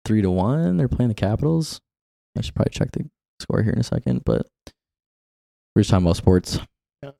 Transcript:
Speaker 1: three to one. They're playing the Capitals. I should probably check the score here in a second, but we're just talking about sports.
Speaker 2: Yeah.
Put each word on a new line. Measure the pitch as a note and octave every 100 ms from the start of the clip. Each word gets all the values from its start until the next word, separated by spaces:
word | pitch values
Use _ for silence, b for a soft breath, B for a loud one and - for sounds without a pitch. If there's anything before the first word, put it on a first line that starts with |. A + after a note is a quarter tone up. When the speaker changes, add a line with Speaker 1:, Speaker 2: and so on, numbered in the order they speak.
| -
Speaker 1:
three | A2
to | G2
one. | F2+ G2 D3 F3 F3+
They're | C3
playing | - B2
the | G#2+
Capitals. | G2 A2 D3 E3 D#3 - _ _ _ _ _ G#2+
I |
should | G#2+ -
probably | -
check | - -
the | - - _ _ -
score | - G#2+
here | A2
in | -
a |
second, | A#2+ A#2+ B2+ B2 -
but | - - _ - _ _ _ _ _ _ _ _ _ _ -
we're |
just | G#2
talking | F#2 F2
about | E2+
sports. | - F#2 - - - _ _ _
Speaker 2:
Yeah. | C#3